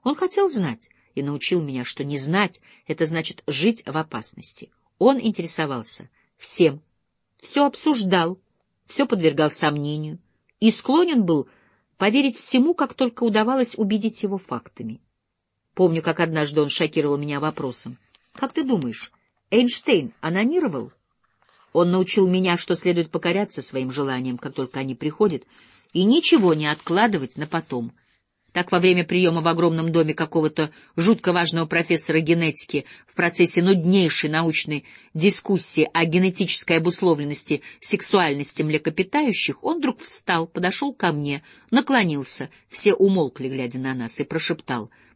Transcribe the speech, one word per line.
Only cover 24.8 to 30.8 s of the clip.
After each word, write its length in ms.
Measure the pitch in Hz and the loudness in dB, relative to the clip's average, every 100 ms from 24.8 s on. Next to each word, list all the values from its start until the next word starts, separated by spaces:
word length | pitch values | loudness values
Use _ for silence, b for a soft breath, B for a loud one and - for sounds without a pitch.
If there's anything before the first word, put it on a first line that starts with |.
| 135 | -8
приходят, 500 | 123 151 - 208 143 - b b b b | -6 -6 0 0 0 -8 b b b b
и 100 | 170 | 0
ничего 500 | 202 311 - 320 185 | 4 4 4 4 4
не 140 | 156 151 | 2 0
откладывать 720 | 151 - 180 233 175 131 - | -4 -2 2 2 0 -4 -8
на 100 | 156 | -6
потом. 460 | 165 160 123 117 - _ _ _ _ _ | -6 -6 -6 -8 -12 _ _ _ _ _
Так, 220 | 180 180 | -6 0
во 60 | 180 | 2
время 260 | 185 180 160 | 4 4 2
приёма 340 | 180 175 165 | 2 2 2
в 80 | 165 | 0
огромном 460 | 165 170 165 165 | 2 2 0 0
доме 200 | 165 156 | 2 2
какого-то 600 | 151 160 165 156 160 151 B | 0 -2 0 0 -2 -4 B